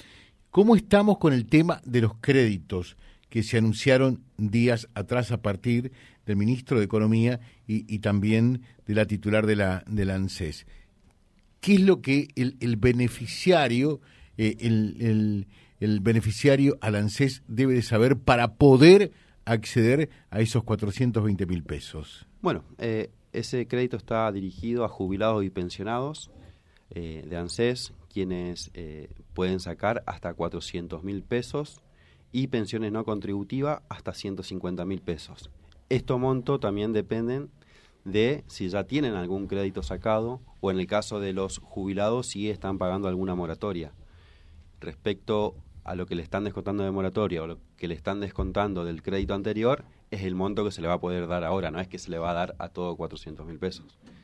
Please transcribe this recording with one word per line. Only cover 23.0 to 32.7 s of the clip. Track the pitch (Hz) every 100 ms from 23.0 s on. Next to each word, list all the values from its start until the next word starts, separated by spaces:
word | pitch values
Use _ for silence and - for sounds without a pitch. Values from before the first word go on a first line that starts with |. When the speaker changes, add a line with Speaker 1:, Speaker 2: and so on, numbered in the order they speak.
| - _ _
Speaker 2:
ese | - 117 127 117
crédito | 123 127 107
está | - 113 110
dirigido | 101 95 - 117 120
a | 110
jubilados | - 95 98 110 107 98
y |
pensionados, | 92 87 - 101 120 139 156 - - - - _ _ - 87
eh, | 82 80 76
de | 85
ansés, | 87 101 120 123 - - -
quienes, | 98 92 90 87 85 - -
eh, | 80 76 - - -
pueden | - 92 92
sacar | 90 82 101 117 -
hasta | - 87 85
cuatrocientos | 82 82 - 87 85 80
mil | 95 101
pesos | - 120 120 143 147 - _ _ _ _ _
y | 123 131
pensiones | 120 101